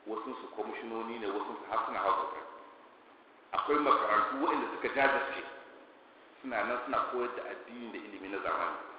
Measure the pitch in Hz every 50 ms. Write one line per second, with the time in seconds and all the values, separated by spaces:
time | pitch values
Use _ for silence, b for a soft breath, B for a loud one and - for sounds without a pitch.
0 | - 107 107 107 - 135 127 117 107 - - 107 104 110 107 104 110 113 113 113
1 | 113 113 117 120 110 98 95 104 - - 113 104 - - 104 113 - - - 101
2 | - 98 - - - - - - - - - - - - - - - - - -
3 | - - - - - - - - - - - 95 - - 147 151 151 135 123 -
4 | - 104 104 104 - - 135 135 147 175 151 - - - - - - 120 - 139
5 | 135 135 - - - - - - - - - - - - - - - - - -
6 | - - - - - - - - - 135 120 110 104 113 123 123 - 143 127 110
7 | - - 123 123 123 117 - - - - 101 92 - - 117 123 120 113 101 95
8 | - - 101 95 95 95 101 98 - 85 85 90 87 87 90 - - - -